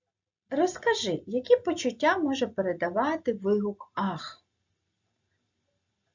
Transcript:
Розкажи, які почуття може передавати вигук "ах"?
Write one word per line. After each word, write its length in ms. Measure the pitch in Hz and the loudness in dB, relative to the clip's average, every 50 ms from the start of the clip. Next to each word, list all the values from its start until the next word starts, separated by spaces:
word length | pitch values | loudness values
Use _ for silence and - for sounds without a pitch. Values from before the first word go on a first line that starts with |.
| _ _ _ _ _ _ _ _ _ _ | _ _ _ _ _ _ _ _ _ _
Розкажи, 760 | 269 277 349 359 - - - 466 440 427 - 196 165 - - - | 0 2 2 2 0 0 0 0 0 2 0 -2 -2 -2 -4 -4
які 300 | 214 247 254 - 494 508 | -4 -4 4 4 4 4
почуття 600 | - 359 339 339 - 247 214 - 294 311 370 381 | 4 0 -4 -2 -2 -4 -2 2 2 2 4 4
може 300 | 320 277 269 262 254 214 | 2 0 0 0 -2 -2
передавати 840 | - - 185 180 175 170 170 175 180 214 254 302 330 320 - 247 220 | -2 -2 -2 -2 -2 -2 -2 -2 0 0 0 0 0 0 -2 -2 -4
вигук 580 | 196 190 196 208 208 208 208 202 - - - _ | -2 0 2 2 2 2 -2 -4 -6 -12 -10 _
"ах"? 520 | - 196 190 170 151 - - - - _ _ _ _ _ _ _ _ _ _ _ _ _ _ _ _ _ _ _ _ _ _ _ _ _ _ _ _ _ _ _ _ _ _ | -4 -2 -2 -2 -4 -8 -12 -16 -18 _ _ _ _ _ _ _ _ _ _ _ _ _ _ _ _ _ _ _ _ _ _ _ _ _ _ _ _ _ _ _ _ _ _